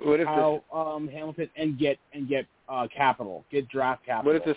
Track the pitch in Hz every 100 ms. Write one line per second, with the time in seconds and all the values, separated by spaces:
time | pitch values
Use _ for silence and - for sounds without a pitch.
0 | 147 151 160 151 156 151 - 160 156 151
1 | 151 139 156 156 160 - 156 135 143 139
2 | _ 147 131 139 117 _ - 131 120 -
3 | 139 123 110 85 - 143 131 135 127 127
4 | - 117 139 160 165